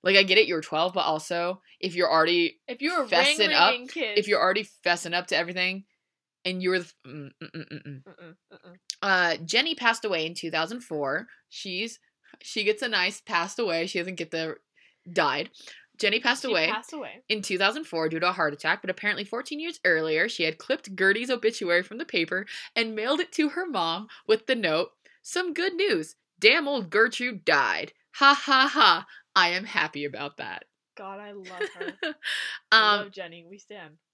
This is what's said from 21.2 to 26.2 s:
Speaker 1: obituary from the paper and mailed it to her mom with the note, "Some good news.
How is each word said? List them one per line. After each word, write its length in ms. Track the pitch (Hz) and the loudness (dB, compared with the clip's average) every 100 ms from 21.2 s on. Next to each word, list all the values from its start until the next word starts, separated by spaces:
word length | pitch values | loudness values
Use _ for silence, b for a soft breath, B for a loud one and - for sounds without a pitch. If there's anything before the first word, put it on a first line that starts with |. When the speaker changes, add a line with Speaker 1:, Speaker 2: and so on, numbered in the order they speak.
| 247 | 0
Speaker 1:
obituary 540 | 247 220 233 180 175 | 0 0 -2 0 0
from 160 | 185 226 | 0 -10
the 60 | 330 | -4
paper 420 | 185 165 190 208 B B - | -2 -2 -4 -6 B B -4
and 200 | 226 214 | -2 -2
mailed 240 | 226 294 | -2 -2
it 120 | 339 | -2
to 160 | - 302 | 0 -2
her 180 | 330 370 | -2 -4
mom 400 | 220 165 170 214 B - | -2 -2 -4 -8 B 0
with 200 | 220 - | 0 2
the 80 | 247 | 0
note, 340 | 185 156 - _ _ b | 2 2 0 _ _ b
"Some 320 | - 349 370 | -6 -4 -2
good 220 | 311 370 349 | -2 -4 0
news. 400 | 381 190 156 - | 0 0 -2 -14